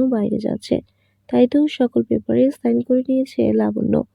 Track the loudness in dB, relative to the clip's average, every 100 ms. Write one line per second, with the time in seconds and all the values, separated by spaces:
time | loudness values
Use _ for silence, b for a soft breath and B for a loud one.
0 | 0 0 -2 -2 -4 -6 -4 -4 -4 _
1 | _ _ -4 2 4 2 0 0 -2 0
2 | -2 -4 0 2 2 0 -2 -2 0 -2
3 | 0 -2 -2 -2 0 0 0 -2 -2 -2
4 | -2